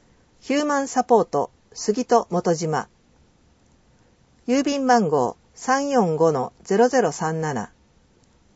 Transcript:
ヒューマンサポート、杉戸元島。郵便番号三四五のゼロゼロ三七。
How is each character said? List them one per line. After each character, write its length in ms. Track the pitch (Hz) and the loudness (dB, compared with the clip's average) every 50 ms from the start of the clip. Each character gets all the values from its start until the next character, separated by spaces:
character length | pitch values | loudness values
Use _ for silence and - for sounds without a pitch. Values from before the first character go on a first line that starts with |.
| _ _ _ _ _ _ _ _ | _ _ _ _ _ _ _ _
ヒ 160 | - - 262 | -6 -4 -2
ュ 60 | 285 | -2
ー 40 | 294 | 0
マ 140 | 294 294 277 | 0 -2 -2
ン 80 | 277 262 | -4 -2
サ 160 | - 262 247 | -4 -4 0
ポ 200 | - 247 220 180 | 2 2 2 2
ー 0 | |
ト、 260 | - - 143 139 - _ _ _ _ - | 2 -2 -2 -4 -4 _ _ _ _ -18
杉 320 | - - - 208 233 247 | -8 -6 -4 -4 -4 0
戸 200 | - 240 233 - - | 2 2 2 2 0
元 240 | - 175 - 185 170 | -4 -4 -2 -2 -2
島。 320 | 156 170 156 151 135 - - _ _ _ _ _ _ _ _ _ _ _ _ _ _ _ _ _ _ _ _ _ _ _ _ _ _ _ _ _ _ _ - | -2 -2 -4 -4 -4 -6 -8 _ _ _ _ _ _ _ _ _ _ _ _ _ _ _ _ _ _ _ _ _ _ _ _ _ _ _ _ _ _ _ -2
郵 160 | 240 277 277 | 0 0 0
便 240 | 285 285 277 269 254 | 0 -2 -2 2 2
番 220 | 247 240 214 160 | 2 2 2 2
号 260 | 151 143 123 117 - - _ _ _ | 2 0 0 0 -2 -6 _ _ _
三 360 | - - - 262 269 277 285 | -8 -4 -2 0 0 0 0
四 260 | 277 254 208 175 160 | 2 2 2 2 2
五 160 | 151 165 165 | 2 2 2
の 220 | 156 135 123 127 - _ - | 2 0 -2 -6 -8 _ -6
ゼ 140 | - 190 202 | -2 2 2
ロ 100 | 233 254 | 2 4
ゼ 140 | 277 262 | 4 2
ロ 100 | 226 165 | 0 0
三 300 | 143 - 170 156 160 160 | -2 -4 -4 -4 -4 -4
七。 320 | 160 151 143 117 101 - _ _ _ _ _ _ _ _ _ _ _ _ _ _ _ _ _ | -4 -4 -4 -6 -8 -10 _ _ _ _ _ _ _ _ _ _ _ _ _ _ _ _ _